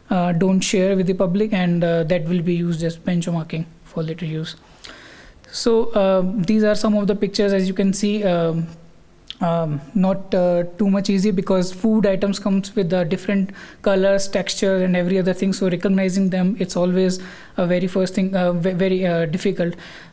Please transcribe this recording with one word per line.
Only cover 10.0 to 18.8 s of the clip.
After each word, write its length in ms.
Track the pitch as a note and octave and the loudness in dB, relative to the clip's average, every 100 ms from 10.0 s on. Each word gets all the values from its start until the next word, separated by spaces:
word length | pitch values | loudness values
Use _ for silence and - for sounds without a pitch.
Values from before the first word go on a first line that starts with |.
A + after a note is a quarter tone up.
| F#3+ F#3+ - | 0 0 -2
uh, 300 | F#3+ F3+ F3 F3 - | 0 2 2 -2 -2
too 120 | G3 | 0
much 200 | G3 G3 | 0 0
easy, 220 | G3 G#3 | 0 2
because 400 | F#3+ F#3+ F#3+ F3+ | 0 0 0 0
food 340 | - A3+ A3 G3 | -2 0 2 2
items 340 | F#3+ G3+ G3 | 2 0 -2
comes 360 | G3+ G3 F#3+ - | 0 0 0 -2
with, 160 | F3 | 0
uh, 120 | F3+ | 0
different 480 | E3 F#3 - G3 F#3+ - - - | 0 -2 -2 -2 -2 -6 -20 -4
colors, 460 | - G3 F#3+ G3 G3 | 0 2 4 2 0
texture, 500 | G3 F3+ - G3 F#3+ | -2 -4 -2 0 2
and 180 | F#3 F3+ | 2 2
every 240 | F3 F#3+ | 2 0
other 140 | F#3 | 0
thing. 200 | F3+ G3 | 0 0
So 160 | F#3 F#3 | 0 0
recognizing 600 | E3+ G3 F#3+ F#3+ F#3+ F#3+ | 0 2 2 2 2 0
them, 260 | F#3 F#3 G#3+ | 2 0 0
it's 160 | F#3 F3+ | -2 0
always 440 | F3+ F3+ F#3 F#3 - - - - | 2 2 2 0 -8 -18 -10 -4
a 120 | F3 | 0
very 200 | F3+ F#3 | 0 0
first 280 | F#3+ F#3 F#3+ | 0 0 0
thing, 200 | F#3+ F#3+ | 0 2
uh, 180 | F3+ | 2
ve-, 200 | F3 F3+ | 0 0
very, 320 | F3+ | 0